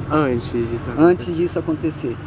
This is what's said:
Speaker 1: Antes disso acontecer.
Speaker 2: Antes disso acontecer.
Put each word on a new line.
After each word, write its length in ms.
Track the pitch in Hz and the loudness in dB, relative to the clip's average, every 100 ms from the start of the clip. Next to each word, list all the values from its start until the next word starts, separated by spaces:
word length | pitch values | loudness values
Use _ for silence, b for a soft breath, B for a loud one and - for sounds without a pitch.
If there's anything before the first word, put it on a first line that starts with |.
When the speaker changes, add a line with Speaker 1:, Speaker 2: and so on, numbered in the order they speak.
| - | 0
Speaker 1:
Antes 420 | 151 143 120 117 | 2 2 0 -2
disso 380 | 120 113 117 127 | -2 -2 -4 -4
acontecer. 100 | 123 | 4
Speaker 2:
Antes 340 | 165 180 175 165 | 6 6 0 -2
disso 220 | 175 175 | -2 -2
acontecer. 580 | 160 151 160 151 131 113 | -4 -2 -2 -4 -6 -6